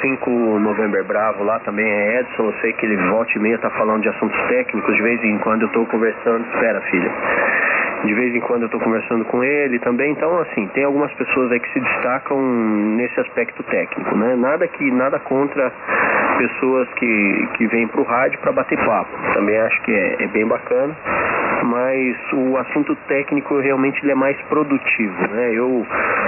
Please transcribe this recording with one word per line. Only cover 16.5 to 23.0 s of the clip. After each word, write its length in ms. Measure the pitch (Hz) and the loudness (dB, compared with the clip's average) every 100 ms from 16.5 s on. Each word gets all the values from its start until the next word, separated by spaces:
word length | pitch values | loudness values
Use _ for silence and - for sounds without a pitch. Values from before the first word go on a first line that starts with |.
| - 131 131 123 | 0 2 2 0
que, 540 | - 120 107 101 95 - | -2 0 2 2 2 -2
que 120 | - 110 | 0 0
vêm 200 | 117 113 | 2 0
pro 140 | - | 0
rádio 360 | 127 120 135 - | 0 2 0 0
pra 140 | - | 0
bater 260 | 135 127 113 110 | 0 0 0 2
papo, 240 | 101 - - - | 0 -2 -6 -2
também 240 | - 104 110 | 0 2 2
acho 220 | 110 - | 2 0
que 100 | - | 0
é, 240 | 104 90 - | 0 0 -2
é 80 | 107 | -2
bem 180 | 107 110 | 0 0
bacana, 500 | 120 - 123 139 160 - - - - - - | 0 0 0 0 -4 -6 -4 -2 -2 -2 0
mas 520 | 127 120 127 135 127 113 - | 0 0 0 0 0 -2 -4
o 240 | 139 131 131 | 0 0 0
assunto 400 | 123 151 147 147 | 0 -2 0 -2